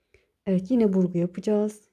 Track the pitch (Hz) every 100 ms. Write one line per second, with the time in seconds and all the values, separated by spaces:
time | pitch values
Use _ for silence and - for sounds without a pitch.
0 | _ _ _ _ - 185 185 254 220 190
1 | 185 175 175 190 214 208 214 214 _